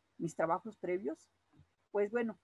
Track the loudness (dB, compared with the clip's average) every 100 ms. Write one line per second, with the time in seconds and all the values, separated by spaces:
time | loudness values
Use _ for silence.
0 | _ -6 -6 0 2 2 -2 -8 -2 -2
1 | -2 -6 -12 _ _ -20 -20 _ _ 0
2 | 2 2 -2 -4